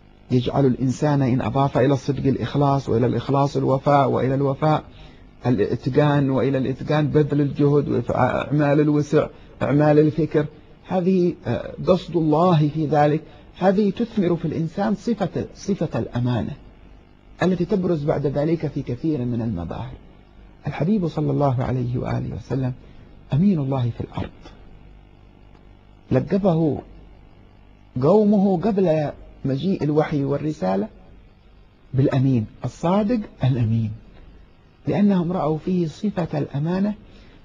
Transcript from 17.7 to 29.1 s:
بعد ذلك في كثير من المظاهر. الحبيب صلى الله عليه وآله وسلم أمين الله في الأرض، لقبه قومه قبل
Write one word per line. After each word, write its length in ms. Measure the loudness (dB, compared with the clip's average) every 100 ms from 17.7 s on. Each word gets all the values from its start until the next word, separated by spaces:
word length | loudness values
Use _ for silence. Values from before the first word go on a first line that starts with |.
| 0 0 -2
بعد 240 | 0 0 -2
ذلك 400 | -2 0 -2 -4
في 140 | -6
كثير 440 | -6 -4 -2 -2 -2
من 160 | -2
المظاهر. 520 | -4 -4 -6 -8 -10 -14 -20 -20 -20 -20 -20 -14 -8
الحبيب 400 | -4 0 0 -2
صلى 240 | -2 -2
الله 320 | 0 0 0
عليه 340 | -2 -2 -2 -4
وآله 380 | -4 -4 -6 -8
وسلم 380 | -6 -4 -4 -6 -14 -20 -20 -20 -4
أمين 260 | 2 2 2
الله 320 | 0 -2 -2 -4
في 40 |
الأرض، 280 | -8 -8 -10 -12 -20 -20 -20 -20 -20 -20 -20 -20 -20 -20 -20 -20 -20 -20 -20 -16 -2
لقبه 720 | -2 0 0 2 2 0 -2 -8 -20 -20 -20 -20 -20 -20 -20 -20 -20 -12 0
قومه 560 | 4 4 4 4 2 2
قبل 480 | 0 0 2 2 -2